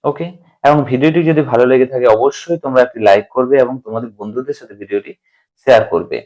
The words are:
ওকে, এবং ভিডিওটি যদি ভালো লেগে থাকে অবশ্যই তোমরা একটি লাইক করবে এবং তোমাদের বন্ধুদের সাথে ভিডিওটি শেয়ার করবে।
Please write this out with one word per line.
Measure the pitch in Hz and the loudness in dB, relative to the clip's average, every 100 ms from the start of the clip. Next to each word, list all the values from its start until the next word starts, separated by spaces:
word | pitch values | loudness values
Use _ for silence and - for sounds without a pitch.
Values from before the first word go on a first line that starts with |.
ওকে, | 143 143 170 - _ _ | -4 -6 -12 -14 _ _
এবং | 139 147 123 | 2 2 0
ভিডিওটি | 127 151 165 165 | 0 0 0 0
যদি | 156 131 | -2 0
ভালো | 117 127 | 0 2
লেগে | 131 127 | 2 0
থাকে | 131 123 110 | 0 2 2
অবশ্যই | 135 - 170 165 | 0 -2 -8 -6
তোমরা | 139 127 123 | -2 0 0
একটি | 113 107 | 2 2
লাইক | 101 107 127 | 2 0 -4
করবে | 127 135 | 0 2
এবং | 123 131 110 | 0 -4 -10
তোমাদের | 110 120 101 | -10 -10 _
বন্ধুদের | 104 117 131 143 | -10 -10 -10 -12
সাথে | 117 101 | -14 -20
ভিডিওটি | 98 101 - - _ _ _ _ - | -8 -8 -8 -20 _ _ _ _ 4
শেয়ার | 117 - | 4 4
করবে। | 82 85 64 | -4 -4 -10